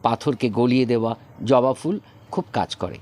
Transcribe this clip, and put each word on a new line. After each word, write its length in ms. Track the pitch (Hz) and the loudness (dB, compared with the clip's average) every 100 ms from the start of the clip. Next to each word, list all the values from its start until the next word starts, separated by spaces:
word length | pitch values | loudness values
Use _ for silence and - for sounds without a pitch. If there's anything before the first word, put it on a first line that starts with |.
পাথরকে 460 | 117 117 - 120 123 | 0 0 -2 -2 -2
গলিয়ে 360 | 104 120 127 123 | 2 2 2 2
দেওয়া, 300 | 120 113 113 - - 107 | 0 0 -6 -12 -10 2
জবা 280 | 127 127 | 4 4
ফুল 260 | 127 156 208 - - - | 0 -4 -6 -8 -20 -8
খুব 140 | - - | -6 -4
কাজ 220 | 117 90 - | -4 -4 -6
করে। 220 | 90 65 | -8 -10